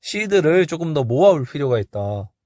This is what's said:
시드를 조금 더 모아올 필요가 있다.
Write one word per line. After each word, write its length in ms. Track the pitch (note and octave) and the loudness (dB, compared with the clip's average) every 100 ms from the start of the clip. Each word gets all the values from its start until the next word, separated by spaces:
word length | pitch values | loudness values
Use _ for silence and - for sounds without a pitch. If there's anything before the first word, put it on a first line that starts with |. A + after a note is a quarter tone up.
시드를 680 | - G3+ F#3+ G3 D#3 F#3 F3 | -10 -8 0 2 4 2 2
조금 280 | F#3+ E3+ | -2 -4
더 100 | D3 | -2
모아올 400 | A#2 B2+ G3+ E3 | -2 4 4 4
필요가 340 | B2 C#3+ C3+ A#2 | -2 -4 -2 -2
있다. 520 | G2 G#2 G2+ G#2 G2+ _ | -2 -6 -6 -6 -10 _